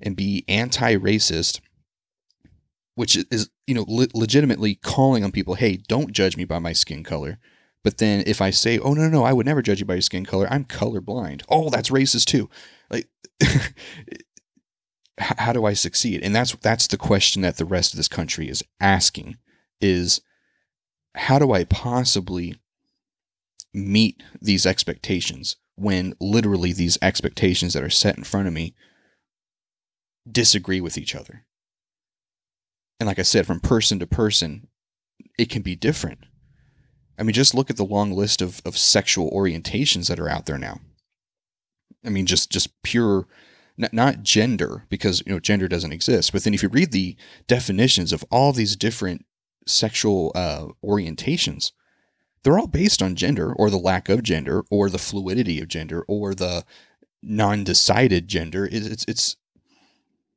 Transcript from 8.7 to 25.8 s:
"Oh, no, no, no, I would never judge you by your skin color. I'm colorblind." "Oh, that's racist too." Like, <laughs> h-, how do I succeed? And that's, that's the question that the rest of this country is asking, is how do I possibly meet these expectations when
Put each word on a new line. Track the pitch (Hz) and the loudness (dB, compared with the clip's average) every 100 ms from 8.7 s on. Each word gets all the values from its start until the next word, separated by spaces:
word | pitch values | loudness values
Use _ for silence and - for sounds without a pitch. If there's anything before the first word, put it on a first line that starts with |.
| 117 | 0
"Oh, | 135 | 2
no, | 147 | 2
no, | 160 | 4
no, | 156 | 4
I | 120 | 4
would | 131 120 | 4 2
never | 147 | 0
judge | 113 98 | 0 0
you | 98 | 0
by | |
your | 92 | -2
skin | - 92 | -2 -4
color. | 95 95 98 | -2 0 0
I'm | 139 | 0
colorblind." | 135 - - 107 - 123 87 71 - | -4 -4 -4 -4 -6 -6 -6 -10 0
"Oh, | 156 156 | 0 2
that's | 120 - | -2 2
racist | 135 135 120 - | 2 2 2 2
too." | 139 110 - - - _ | 2 0 -10 -20 -20 _
Like, | 113 - _ | -8 -8 _
<laughs> | - _ | -20 _
h-, | 139 139 - - - - 113 - - _ _ _ _ _ _ _ _ - | 2 4 0 -8 -20 -20 -18 -18 -20 _ _ _ _ _ _ _ _ -8
how | - - 113 | -6 -2 0
do | 123 | 2
I | 107 | 2
succeed? | 101 85 - 117 90 | 0 -2 -2 -2 -2
And | 98 | 0
that's, | 110 123 - | 0 0 0
that's | 110 113 - | 0 0 0
the | 101 | -2
question | - 101 - - | 2 2 4 2
that | 92 - | 0 0
the | |
rest | 80 90 - | -2 0 0
of | 82 | -2
this | 80 | -4
country | - 78 - 71 | -4 -4 -4 -4
is | - - _ | -6 -8 _
asking, | 98 190 - - - - _ _ _ _ | 2 4 2 -2 -12 -16 _ _ _ _
is | 101 90 90 - - _ _ _ _ _ _ _ _ | 2 2 2 -2 -4 _ _ _ _ _ _ _ _
how | - - 139 | -8 2 4
do | 143 | 4
I | 101 | 2
possibly | 85 - 123 123 123 101 95 90 87 - _ _ _ _ _ _ _ _ _ _ - | 2 -2 0 -2 0 -2 -2 -6 -6 -10 _ _ _ _ _ _ _ _ _ _ -12
meet | 101 98 104 110 - - - | -8 0 2 2 0 -16 -6
these | 107 95 92 | 0 2 2
expectations | 92 - - - 90 - 69 - - _ | 0 -2 -6 -4 -2 -2 -6 -10 -10 _
when | - | -6